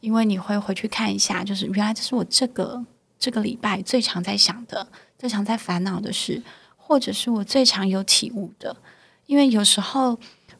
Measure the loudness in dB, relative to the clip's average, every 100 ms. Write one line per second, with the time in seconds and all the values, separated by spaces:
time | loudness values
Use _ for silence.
0 | 2 2 4 2 0 -2 -2 -4 -4 -2
1 | -2 0 0 -2 -4 -4 -2 0 0 -2
2 | -2 -2 0 0 0 -2 -4 -4 -12 _
3 | _ _ -4 -2 -4 -4 -4 -2 0 0
4 | 0 -2 -4 2 2 0 -8 -8 -8 -14
5 | -20 _ -4 -2 0 -2 -2 -2 -2 -2
6 | -4 -6 -4 -6 -8 -20 _ _ _ 2
7 | 2 -4 -2 -2 0 2 4 4 0 0
8 | 2 0 0 -6 -8 -10 -12 -12 -18 -20
9 | _ _ _ 4 6 6 4 2 0 0
10 | 0 0 -8 _ _ -20